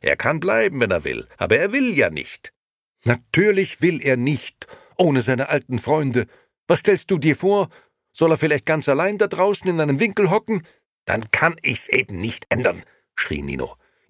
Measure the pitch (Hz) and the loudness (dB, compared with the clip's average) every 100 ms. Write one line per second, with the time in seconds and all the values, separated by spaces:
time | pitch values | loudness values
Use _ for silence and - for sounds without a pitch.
0 | - - 117 156 95 113 107 135 113 87 | -2 0 0 -2 0 0 0 0 0 0
1 | 69 57 - - - 117 196 254 254 170 | -2 -8 -10 -6 0 2 2 0 0 2
2 | 98 76 65 - - - _ _ _ _ | 0 -2 -12 -16 -20 -20 _ _ _ _
3 | 117 120 - - 208 196 190 - 170 160 | 0 0 0 2 2 2 0 0 0 0
4 | 139 127 127 147 - - - - _ - | 0 0 0 -2 -6 -16 -18 -18 _ 0
5 | 180 135 120 127 143 151 - 123 - 156 | 2 2 2 -2 0 -4 -2 -6 0 0
6 | 143 120 110 _ _ _ _ 175 - 196 | 0 -2 -2 _ _ _ _ 0 2 0
7 | - 185 156 143 185 202 185 - _ _ | 0 0 0 0 2 2 0 -6 _ _
8 | _ - 165 160 156 147 - 156 139 139 | _ 0 2 2 2 0 0 -2 2 2
9 | 185 202 202 160 190 196 190 170 151 139 | 0 0 0 2 0 0 -2 0 0 2
10 | 226 202 190 202 220 208 - _ _ _ | 0 2 2 2 0 -6 -6 _ _ _
11 | - 101 113 - 160 160 139 113 - - | -4 -4 -2 0 0 0 -6 -4 -2 -2
12 | - 95 107 - - - - 85 - _ | -2 -6 -6 -8 -6 -2 -2 -4 -12 _
13 | _ - - 76 71 65 64 - _ _ | _ -10 -8 -6 -6 -6 -8 -10 _ _